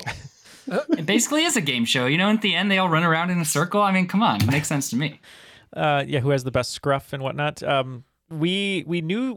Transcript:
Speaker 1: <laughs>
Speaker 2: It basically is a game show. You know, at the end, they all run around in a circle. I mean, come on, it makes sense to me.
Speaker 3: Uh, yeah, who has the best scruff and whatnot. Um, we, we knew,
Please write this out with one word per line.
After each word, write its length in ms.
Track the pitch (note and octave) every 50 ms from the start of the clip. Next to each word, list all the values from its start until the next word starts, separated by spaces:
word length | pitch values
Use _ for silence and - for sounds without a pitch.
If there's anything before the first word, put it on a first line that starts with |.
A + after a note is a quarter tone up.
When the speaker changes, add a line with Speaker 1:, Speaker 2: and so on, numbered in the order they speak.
| -
Speaker 1:
<laughs> 40 | - - - - - - _ _ - - - -
Speaker 2:
It 420 | - G#3+ G#3+ D5+ - E4 F#3 D#3+
basically 360 | D#3+ G3+ A#3 A#3 - C#4+ D4+ D#4+
is 140 | F4 -
a 40 | B3
game 240 | E3 C#3+ C3 A#2+ A#2
show. 220 | A#2 - C3+ B2
You 100 | B2+ D3
know, 140 | E3+ F#3 G#3
at 100 | G#3+ G#3+
the 140 | G#3+ G3+ F3
end, 160 | E3 F#3+ G3+
they 80 | G3 F#3+
all 100 | F#3+ F3+
run 140 | D#3+ D#3 E3+
around 280 | E3+ D#3+ D#3+ E3+ F3+
in 100 | F3+ F3
a 40 | E3
circle. 380 | D3+ - D3 E3 F3+ - G#3 G#3
I 80 | G3
mean, 160 | F#3+ F#3 F#3
come 160 | F3+ - F#3+ A#3
on, 180 | G3+ A#2 G#2
it 60 | G#2 G#2+
makes 200 | C3+ D3 D3 -
sense 220 | D#3 C#3+ C3+ -
to 60 | -
me. 240 | A#2+ D3+ D3+ - - _ - - - - - - - - _ -
Speaker 3:
Uh, 300 | - D#3+ D3+ D3 C#3+ C#3
yeah, 140 | C3+ C#3+ C#3+
who 100 | A#2+ C#3+
has 140 | C#3+ C3+ B2+
the 80 | C3 A2+
best 180 | B2+ B2 -
scruff 420 | - - - D3 C#3 C#3 - - -
and 80 | C#3
whatnot. 440 | C3+ C3+ B2+ C#3 D3 D3+ D3 - C#3+
Um, 400 | C3+ C#3+ C3+ C3 C3 C3 A#2+ C3+ _ _ _ _ _
we, 540 | E3 D#3 D3+ F3 F#3 G3 G3+ G3 G3 F3+ -
we 140 | D3+ E3+ F3
knew, 340 | D#3+ D#3+ F#3 A3+ B3+ C4 A#3+